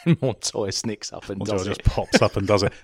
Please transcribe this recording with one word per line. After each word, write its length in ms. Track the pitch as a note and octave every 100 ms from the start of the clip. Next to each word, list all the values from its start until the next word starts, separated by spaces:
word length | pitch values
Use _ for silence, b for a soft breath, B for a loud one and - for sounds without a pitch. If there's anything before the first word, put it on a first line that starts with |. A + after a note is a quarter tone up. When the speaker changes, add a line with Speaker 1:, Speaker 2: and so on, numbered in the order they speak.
Speaker 1:
<laughs> 160 | E3+ D#3+
Montoya 520 | C3+ G2+ - - G2
sneaks 420 | - A#2 G#2+ -
up 160 | F2 -
and 80 | G2
Speaker 2:
Montoya 200 | G2+ G2+
Speaker 1:
does 80 | F#2+
Speaker 2:
just 140 | G#2+
Speaker 1:
it. 60 | -
Speaker 2:
pops 340 | - F#2+ C4
up 160 | A2 -
and 100 | G#2
does 160 | G#2
it. 120 | G2+ -